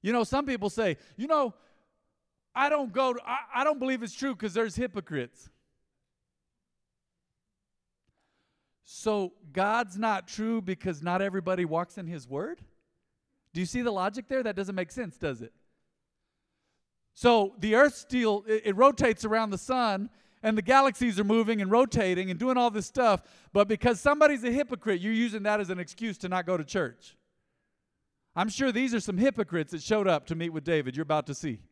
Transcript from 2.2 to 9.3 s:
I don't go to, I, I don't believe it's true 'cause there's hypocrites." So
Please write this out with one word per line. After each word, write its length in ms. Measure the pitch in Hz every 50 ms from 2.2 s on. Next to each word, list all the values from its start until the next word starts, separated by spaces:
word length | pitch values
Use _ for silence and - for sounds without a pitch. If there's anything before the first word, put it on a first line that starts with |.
| _ _ _ _ _ _ _
I 160 | 247 277 285
don't 240 | 302 294 277 240 175
go 200 | 254 262 262 247
to, 60 | 240 -
I, 140 | - 240 269 277 - 269
I 80 | 247 269
don't 160 | 302 302 277
believe 240 | 254 262 262 247 226
it's 100 | 208 -
true 220 | - 262 277 254
'cause 180 | 180 214 214 170
there's 220 | 208 226 220 170
hypocrites." 760 | - 247 247 180 208 170 - 160 143 120 120 _ - - - _ _ _ _ _ _ _ _ _ _ _ _ _ _ _ _ _ _ _ _ _ _ _ _ _ _ _ _ _ _ _ _ _ _ _ _ _ _ _ _ _ _ _ _ _ _ _ _ _ _ _ _ _ _ _ _ _ _ _ _ _ _ _ _ _ _ _
So 500 | _ - - - 214 214 208 190 180